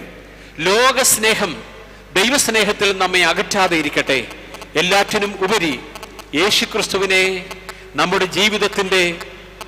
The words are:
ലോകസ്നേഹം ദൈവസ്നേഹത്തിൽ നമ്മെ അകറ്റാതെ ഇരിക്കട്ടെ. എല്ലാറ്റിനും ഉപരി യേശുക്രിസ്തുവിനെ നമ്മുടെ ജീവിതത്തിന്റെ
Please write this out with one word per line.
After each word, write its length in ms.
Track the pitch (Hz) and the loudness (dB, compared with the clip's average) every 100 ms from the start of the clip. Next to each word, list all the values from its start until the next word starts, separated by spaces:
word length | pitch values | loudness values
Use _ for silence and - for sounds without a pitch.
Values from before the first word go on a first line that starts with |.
| - - - - - 143 | -12 -18 -20 -20 -16 -2
ലോകസ്നേഹം 1040 | 170 214 254 254 247 214 220 208 190 123 - - - - - | 2 4 4 4 2 2 2 2 -2 -6 -14 -18 -20 -20 -4
ദൈവസ്നേഹത്തിൽ 840 | 180 220 269 - 220 202 208 202 190 | 0 2 2 2 2 0 0 0 0
നമ്മെ 260 | 185 180 | 2 4
അകറ്റാതെ 520 | 165 175 175 208 185 165 | 2 2 0 0 2 2
ഇരിക്കട്ടെ. 500 | 147 151 139 131 107 - - - - 156 | 0 0 0 -2 -4 -12 -18 -18 -4 -2
എല്ലാറ്റിനും 580 | 180 196 202 214 202 185 | 2 2 2 -2 -4 -2
ഉപരി 400 | 190 220 165 117 - - - - - | -2 0 0 -4 -10 -16 -16 -18 -6
യേശുക്രിസ്തുവിനെ 1120 | 143 202 - 233 214 - 196 190 190 190 185 - - - - - | 0 2 2 0 -2 -2 -2 0 2 2 -2 -10 -14 -16 -18 -8
നമ്മുടെ 300 | 143 170 190 | -2 0 2
ജീവിതത്തിന്റെ 880 | 180 170 214 208 202 202 190 185 175 170 - - - - | 0 0 0 2 0 0 0 2 0 -2 -12 -16 -20 -18